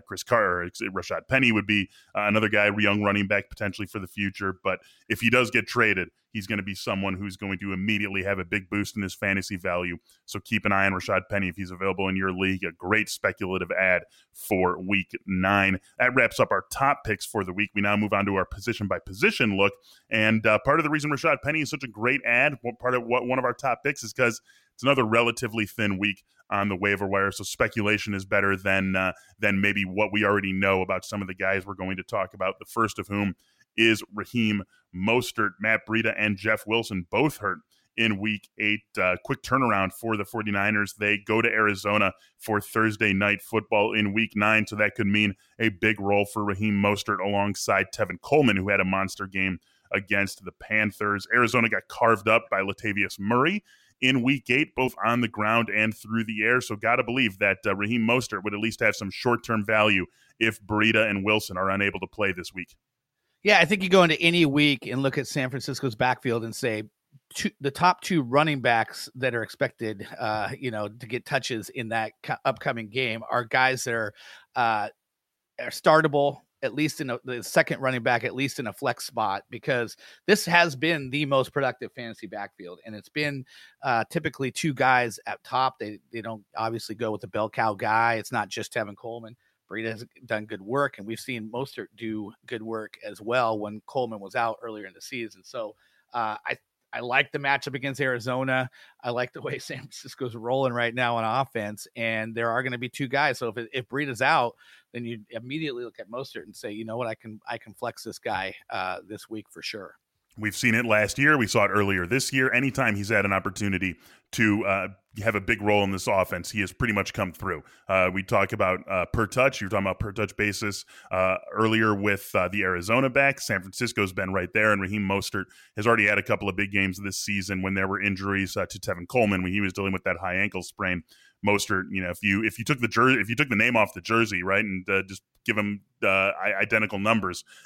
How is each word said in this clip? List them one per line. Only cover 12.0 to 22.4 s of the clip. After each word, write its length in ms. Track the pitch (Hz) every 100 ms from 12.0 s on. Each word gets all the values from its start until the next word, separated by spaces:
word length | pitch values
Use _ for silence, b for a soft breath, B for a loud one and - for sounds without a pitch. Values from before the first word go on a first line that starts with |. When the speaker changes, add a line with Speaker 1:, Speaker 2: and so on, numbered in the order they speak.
| 95
Speaker 1:
in 60 | 95
your 160 | 95
league. 320 | 92 95 95 90
A 80 |
great 340 | 80 90 107 107
speculative 640 | - 101 95 95 92 87
ad 320 | 90 95 90 - b b
for 440 | - - 98 90 90
week 320 | 92 101 92 - -
nine. 540 | 95 92 101 98 95 b b
That 160 | 123
wraps 260 | 127 117 -
up 120 | 120
our 140 | 98 -
top 280 | - 135 120 -
picks 200 | 104 -
for 200 | 110 92
the 80 |
week. 180 | 90 104
We 80 | 104
now 140 | 101 104
move 160 | 104
on 140 | 101 101
to 100 | 98
our 100 | 92
position 400 | - 107 110 101
by 140 | 90
position 580 | - 95 185 - 117 98
look. 140 | 101 98 b b b
And, 340 | 110 107 110 110
uh, 140 | 107
part 200 | - 156
of 40 |
the 60 | 151
reason 200 | 151 147
Rashad 280 | 143 165 143
Penny 200 | 143 156
is 80 | 139
such 140 | 151
a 40 | 127
great 340 | 101 117 139 120
ad, 320 | 120